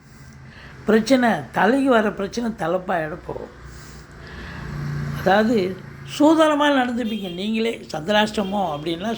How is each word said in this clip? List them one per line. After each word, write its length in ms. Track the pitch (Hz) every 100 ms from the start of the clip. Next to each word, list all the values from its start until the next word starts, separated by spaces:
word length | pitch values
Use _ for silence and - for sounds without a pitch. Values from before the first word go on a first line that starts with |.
| - - - - - - - - -
பிரச்சனை, 440 | 220 220 262 240 175 131
தலைக்கு 380 | - 185 269 277
வர 220 | 233 214
பிரச்சனை 380 | 175 196 226 233
தலைப்பாயிட 680 | 214 165 185 180 180 156 165 -
போகும். 300 | - - - - - - - - - - - - - - - - - - -
அதாவது 580 | 185 196 220 233 185 185 - - - -
சூதனமா 480 | 302 320 311 294 294
நடந்துப்பீங்க. 640 | 277 247 240 240 214 190
நீங்களே 520 | 175 208 220 226 226 -
சந்திராஷ்டமம் 800 | 160 156 208 214 214 190 202 185
அப்படின்னா 400 | 147 156 165 208